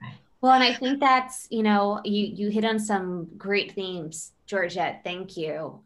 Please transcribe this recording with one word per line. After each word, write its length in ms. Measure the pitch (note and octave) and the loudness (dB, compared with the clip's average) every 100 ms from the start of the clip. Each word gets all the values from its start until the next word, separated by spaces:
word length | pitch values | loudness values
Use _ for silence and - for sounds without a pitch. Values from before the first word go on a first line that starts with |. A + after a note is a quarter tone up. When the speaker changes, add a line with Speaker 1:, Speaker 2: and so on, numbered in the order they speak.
Speaker 1:
right. 160 | - - _ _ | -20 -20 _ _
Speaker 2:
Well, 120 | B3+ | 6
and 100 | C4 | 6
I 100 | B3 | 6
think 260 | B3 B3+ C#4 | 2 0 2
that's, 460 | C#4 C4 B3+ - - | 4 4 2 -10 -6
you 120 | A3+ | 0
know, 360 | G#3+ G3+ G3+ G#3 G#3+ | 4 4 4 0 -2
you, 200 | G#3 G3+ | -2 -2
you 240 | F3 G#3 | -2 -2
hit 140 | G#3+ | 0
on 160 | A3 A3 | 0 0
some 480 | G#3+ G3 F#3 F3+ E3 - | 0 -2 -2 -6 -8 -10
great 360 | G3 G3+ - | -2 -2 -2
themes, 580 | - F#3+ F3+ D#3 - - _ - | -6 -8 -6 -8 -12 -16 _ -6
Georgette. 540 | G3 F3 F3 D#3 - | -2 -2 -2 -4 -4
Thank 320 | F3+ F3+ F#3+ F3+ | -8 -8 -10 -8
you, 460 | D#3 D3+ D#3 - | -6 -6 -10 -12